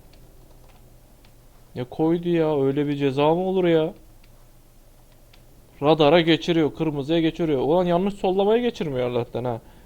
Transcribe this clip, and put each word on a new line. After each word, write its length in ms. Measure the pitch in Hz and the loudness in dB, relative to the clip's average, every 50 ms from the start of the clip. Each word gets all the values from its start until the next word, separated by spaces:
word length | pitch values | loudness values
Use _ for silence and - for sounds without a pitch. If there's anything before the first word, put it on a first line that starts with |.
| - - - - - - - - - - - - - - - - - - - - - - - - - - - - - - - - - - - | -20 -20 -20 -20 -20 -20 -20 -20 -20 -20 -20 -20 -20 -20 -20 -20 -20 -20 -20 -20 -20 -20 -20 -20 -20 -20 -20 -20 -20 -20 -20 -20 -20 -16 -12
Ne 80 | 120 127 | -12 -10
koydu 460 | - - - 156 160 170 180 175 175 | -8 -4 -2 0 0 0 0 -2 -2
ya, 320 | 170 165 160 156 156 143 | 0 0 0 0 0 0
öyle 260 | 135 135 139 147 147 143 | 0 0 0 0 -2 -2
bir 80 | 147 | -2
ceza 400 | 143 139 139 131 139 147 151 165 | -2 -2 -2 0 2 2 2 2
mı 60 | 175 | 0
olur 240 | 185 190 185 190 180 | 0 -2 -2 0 2
ya? 280 | 170 165 160 156 165 208 - - - - - - - - - - - - - - - - - - - - - - - - - - - - - - - - - - - - - | 4 4 2 2 0 -4 -10 -20 -20 -20 -20 -20 -20 -20 -20 -20 -20 -20 -20 -20 -20 -20 -20 -20 -20 -20 -20 -20 -20 -20 -20 -20 -20 -20 -20 -20 -20 -20 -20 -20 -20 -10 -2
Radara 400 | 139 147 160 151 156 143 160 180 | 0 2 4 4 4 6 6 4
geçiriyor, 540 | 160 165 160 147 - - 170 165 156 135 139 | 4 4 2 0 0 0 0 0 0 0 -2
kırmızıya 440 | - 165 156 147 143 135 139 165 170 | -4 -4 -4 -4 -4 -4 -2 0 0
geçiriyor. 420 | 160 160 156 - 175 156 147 127 | 0 0 -2 -2 -2 -2 0 0
Ulan 240 | 120 131 160 180 185 | 0 0 2 2 2
yanlış 280 | 175 175 170 190 202 202 | 2 0 0 0 -2 -4
sollamaya 480 | - - 190 185 196 196 208 220 240 | -4 -2 -2 0 0 2 2 2 2
geçirmiyor 480 | 247 240 226 - 196 156 135 127 123 123 | 0 -2 -4 -4 -6 -6 -4 -4 -4 -2
Allah'tan 340 | 123 120 117 - - 120 120 | -2 -4 -4 -4 -6 -6 -6
ha. 180 | 123 117 110 - - - - - | -4 -6 -6 -10 -16 -20 -20 -20